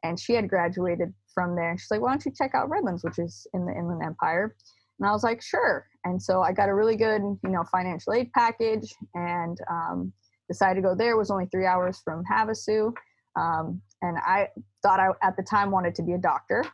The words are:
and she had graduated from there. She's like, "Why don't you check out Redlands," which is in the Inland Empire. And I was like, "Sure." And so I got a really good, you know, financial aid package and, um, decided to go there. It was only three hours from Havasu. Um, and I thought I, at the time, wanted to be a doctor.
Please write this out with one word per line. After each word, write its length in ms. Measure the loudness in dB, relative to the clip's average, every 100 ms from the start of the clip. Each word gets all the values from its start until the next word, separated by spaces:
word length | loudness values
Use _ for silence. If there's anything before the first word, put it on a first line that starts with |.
and 180 | -4 -4
she 140 | 0
had 160 | 0 2
graduated 640 | 2 0 0 0 0 -2 -6 _
from 220 | -2 -2 0
there. 220 | -2 -4
She's 140 | -4
like, 100 | -2
"Why 80 | 0
don't 140 | 0 -2
you 60 |
check 240 | -2 0 0
out 140 | 0
Redlands," 340 | -2 -2 -2
which 160 | -4 -4
is 260 | -6 -6 -8
in 120 | -4 -4
the 80 |
Inland 280 | -4 -4 -4
Empire. 520 | -6 -2 0 0 -2 -6 _ _ _ _
And 80 | 0
I 40 |
was 120 | 2
like, 180 | 0 -2
"Sure." 460 | -4 0 2 0 -4 _
And 180 | -4 -4
so 200 | 0 2
I 100 | 2
got 180 | 2 2
a 40 | 4
really 200 | 2 4
good, 240 | 2 2
you 280 | 0 -4 -2
know, 140 | -2 0
financial 420 | 0 0 -4 0
aid 180 | 0 2
package 600 | 2 2 2 0 0 -4 -14 -12 -6
and, 420 | -4 -2 -4 -6 -6
um, 440 | -4 -4 -4 -6 -10 _ _ _
decided 340 | 2 2 4
to 60 | 2
go 80 | 2
there. 160 | 2
It 60 | 2
was 120 | 2
only 140 | -2 -2
three 180 | 0 2
hours 340 | 2 0 -4
from 200 | -8 -6 -2
Havasu. 680 | 0 0 -2 0 0 0 -4 _ _ _ -4
Um, 460 | -2 -2 -4 -8 -12 _
and 160 | -4 -2
I 320 | 0 2 0 -4 -20 _
thought 180 | 2 4
I, 100 | 4 4
at 140 | 0 0
the 60 |
time, 260 | -2 0 2
wanted 220 | 0 0 -2
to 60 |
be 100 | -2
a 40 | 0
doctor. 460 | 0 -2 _ -2 -2